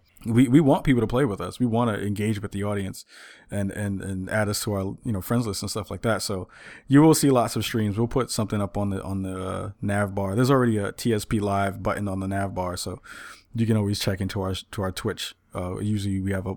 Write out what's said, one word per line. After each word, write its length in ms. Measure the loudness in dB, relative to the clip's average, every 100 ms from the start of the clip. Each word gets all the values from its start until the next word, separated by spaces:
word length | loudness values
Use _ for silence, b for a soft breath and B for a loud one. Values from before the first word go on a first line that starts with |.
| _ -12 0
We, 220 | 4 8
we 140 | 8
want 240 | 6 4 4
people 160 | 2
to 60 | 2
play 180 | 2 0
with 160 | -2
us. 180 | -6 -2
We 60 | 0
wanna 300 | 2 2 0
engage 440 | -2 -2 0 -2
with 120 | -4
the 100 | -4
audience 400 | -4 -2 -4 -8 -16 b b b b
and, 180 | -2 -2
and, 300 | -2 -4 -4
and 280 | -4 -6 -2
add 180 | 0 0
us 160 | -2
to 80 | -2
our, 80 | -2 -2 -6
you 80 | -4
know, 80 | -4
friends 260 | 0 0 0
list 160 | -4
and 80 | -6
stuff 220 | -6 -8
like 100 | -4
that. 180 | 0 0
So 260 | -2 -6 -8 B B B B
you 140 | 8
will 120 | 8
see 160 | 8 6
lots 280 | 4 2 0
of 80 | -2
streams. 320 | 0 0 0
We'll 100 | 0
put 240 | 0 -2
something 300 | -2 -2 -2
up 160 | -2 -2
on 140 | -2
the, 120 | -4
on 200 | -4 -4
the, 200 | -4 -6 -6
uh, 240 | -6 -8 -6
nav 340 | -2 0 0 -2
bar. 180 | -2 2
There's 140 | 4
already 280 | 4 4 2
a 160 | -2
T 200 | -2 0
S 120 | 0 0
P 160 | 0
Live 420 | 2 0 0 -2
button 240 | -4 -2 -2
on 140 | -4
the 60 | -4
nav 260 | -2 -4 -4
bar, 220 | -6 -6
so 240 | -8 -10 -14 B B B B
you 120 | -2 2
can 100 | 2
always 240 | 2 0
check 220 | -2 -2
into 200 | -2 -2
our, 120 | -4 -4 -8
to 100 | -6
our 100 | -4
Twitch. 420 | -4 -6 -6 -8 -12 _
Uh, 240 | -8 -6 -4
usually 400 | -2 -2 0 -2
we 120 | -2
have 160 | -2
a, 60 | -4